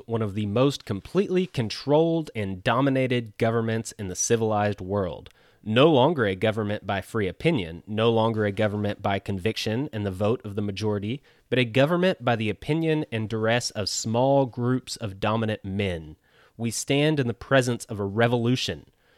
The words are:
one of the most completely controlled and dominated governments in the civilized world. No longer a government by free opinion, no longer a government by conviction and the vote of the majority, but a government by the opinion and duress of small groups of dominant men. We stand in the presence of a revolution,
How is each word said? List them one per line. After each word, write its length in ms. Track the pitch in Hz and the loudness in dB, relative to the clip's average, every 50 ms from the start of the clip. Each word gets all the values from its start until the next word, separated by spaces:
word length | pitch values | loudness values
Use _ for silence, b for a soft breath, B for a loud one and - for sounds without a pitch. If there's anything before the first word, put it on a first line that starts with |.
| - - | -6 -4
one 140 | 113 113 | -4 -2
of 140 | 110 101 95 | -2 -2 -2
the 120 | 107 107 101 | -2 -2 0
most 360 | 101 117 131 143 139 - - | 2 2 2 2 2 -2 -6
completely 640 | - 107 95 - - - 175 208 - 185 185 185 | -8 -8 -8 -8 -4 0 0 0 2 2 0 0
controlled 840 | 180 - - 117 104 - - - 135 147 156 165 165 165 165 156 - - | 0 -2 -4 -4 -4 -4 -6 -2 2 4 4 4 4 2 0 -2 -4 -6
and 260 | 113 104 95 95 92 | -6 -4 -4 -4 -4
dominated 760 | - 127 113 123 139 139 135 131 131 123 123 120 117 107 - - | 0 0 2 2 4 2 2 2 2 2 0 0 -2 -4 -4 0
governments 560 | 117 113 113 117 113 113 113 113 113 - - | 0 2 2 2 0 0 -2 -2 -4 -6 -10
in 160 | - 104 95 | -10 -8 -6
the 60 | 90 | -4
civilized 640 | - - - 117 113 113 107 107 104 104 104 101 - | -2 0 2 2 2 2 2 0 2 0 0 -2 -4
world. 480 | 98 92 101 104 95 87 65 - - - b b b b b b b | -4 -4 -2 -2 -2 -2 -4 -8 -14 -18 b b b b b b b
No 260 | 104 110 120 139 160 | 0 4 6 6 6
longer 360 | 156 127 123 156 175 135 113 | 8 6 6 4 4 2 2
a 100 | 98 95 | 0 2
government 500 | 92 104 110 101 113 107 104 104 104 - | 2 2 0 2 0 0 -2 -4 -4 -4
by 140 | 98 101 98 | -4 -4 -4
free 300 | - - - 113 104 90 | -4 -4 -2 -2 -2 -2
opinion, 540 | 85 - - 160 175 120 87 80 85 82 - - | -2 -2 0 0 0 0 -2 -4 -8 -12 -12 -8
no 240 | 107 107 113 117 | -2 0 2 2
longer 340 | 113 113 110 113 113 110 107 | 4 4 2 2 2 0 0
a 60 | 104 | 0
government 500 | 98 104 107 104 101 104 104 101 101 - | 0 0 0 0 0 -2 -2 -4 -4 -4
by 180 | - 104 98 98 | -2 -2 -2 -2
conviction 680 | - - 101 95 87 110 110 - - 113 107 120 143 151 - | -2 -4 -4 -4 -2 -4 -4 -4 -4 -2 -2 -2 -4 -4 -6
and 120 | 107 101 | -4 -4
the 60 | 101 | -4
vote 320 | 92 92 104 104 131 - - | -2 0 0 0 0 0 -4
of 120 | 107 98 | -6 -6
the 60 | 107 | -6
majority, 600 | 104 101 98 92 107 107 104 101 98 104 127 143 b b b b b b | -6 -6 -4 -4 -2 -2 -2 -2 -2 -4 -6 -8 b b b b b b
but 100 | 123 127 | 0 0
a 60 | 127 | 0
government 600 | 117 107 131 135 151 180 175 180 185 185 - 123 | 2 2 2 4 4 4 2 2 2 0 0 0
by 100 | 123 120 | 0 0
the 140 | 110 113 107 | 0 0 -2
opinion 560 | 95 - - - 151 165 165 160 156 156 151 - | -4 -4 -4 -2 -2 0 0 0 0 0 -2 -2
and 200 | - 110 110 101 | -4 -4 -4 -4
duress 400 | 113 110 110 110 117 123 - - | -4 -2 0 2 2 2 0 -2
of 160 | - 110 98 - | -6 -6 -6 -4
small 580 | - - - 113 110 117 127 135 139 139 135 | -4 -4 -4 -2 0 2 2 4 4 4 2
groups 520 | 120 - 123 120 123 127 127 - - - - | 0 -2 -2 -2 0 0 0 -2 -6 -10 -8
of 240 | 113 104 98 98 | -8 -10 -6 -4
dominant 420 | 107 104 107 113 113 107 107 - - | -2 0 0 0 0 -2 -2 -4 -6
men. 540 | 98 95 101 101 95 87 80 80 78 78 - b b b b b b b b | -4 -4 -2 -2 -2 -2 -4 -8 -12 -18 -20 b b b b b b b b
We 140 | 117 117 | -6 -4
stand 500 | 110 - - - 139 143 147 156 156 143 | -4 -4 -2 0 2 2 4 2 2 2
in 60 | 127 117 | 0 -2
the 60 | 110 | -4
presence 520 | - - - 139 135 123 123 120 110 - | -6 -2 2 4 4 4 4 0 -4 -6
of 160 | - 110 98 | -8 -6 -4
a 40 | 101 | -4
revolution, 840 | 98 98 110 117 120 123 120 113 120 127 123 - - 87 73 - _ _ b b b b | -2 0 2 2 4 4 2 2 2 0 0 0 -4 -6 -8 -10 _ _ b b b b